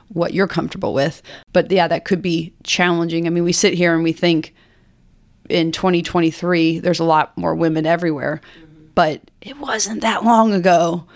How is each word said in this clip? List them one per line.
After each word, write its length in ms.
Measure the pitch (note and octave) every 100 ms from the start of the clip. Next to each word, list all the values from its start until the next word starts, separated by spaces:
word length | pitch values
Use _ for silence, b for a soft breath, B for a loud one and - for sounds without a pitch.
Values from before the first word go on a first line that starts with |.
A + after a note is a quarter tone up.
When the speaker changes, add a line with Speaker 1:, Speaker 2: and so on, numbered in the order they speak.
| B
Speaker 1:
what 240 | E3+ E3+
you're 140 | F3 F3+
comfortable 460 | E3 - - A2
with. 280 | C3 D3 - - B B
But 180 | F#3 D#3+
yeah, 160 | F#3 E3
that 160 | E3
could 200 | - F3+
be 280 | F3+ E3+ D#3+ -
challenging. 640 | - - F3+ E3+ E3+ E3 E3+
I 20 |
mean, 140 | F3
we 100 | F3
sit 220 | F3 G3 E3+
here 180 | F3
and 100 | E3
we 80 | E3
think 420 | D#3+ F3 D#3+ - _ b b b b b _ _ _ -
in 220 | F3 E3
twenty 300 | D#3+ F#3+ F3
twenty-three, 800 | E3+ F3+ E3 D#3 F3 F3 D#3+ E3
there's 200 | F3 E3
a 40 | E3
lot 320 | D#3 - -
more 180 | E3+ E3
women 300 | E3 D#3+ D#3
everywhere, 560 | E3+ F3 C#3+ C3+ D#3+ - -
Speaker 2:
Mm-hmm. 260 | - - - -
Speaker 1:
but 260 | D#3+ D3 _ _
it 160 | G3+ C#4+
wasn't 420 | C#4+ A3 G#3 A3
that 220 | A3+ G#3 A3+
long 280 | A3+ A3
ago 500 | G3 F3+ E3+ E3+ E3+ -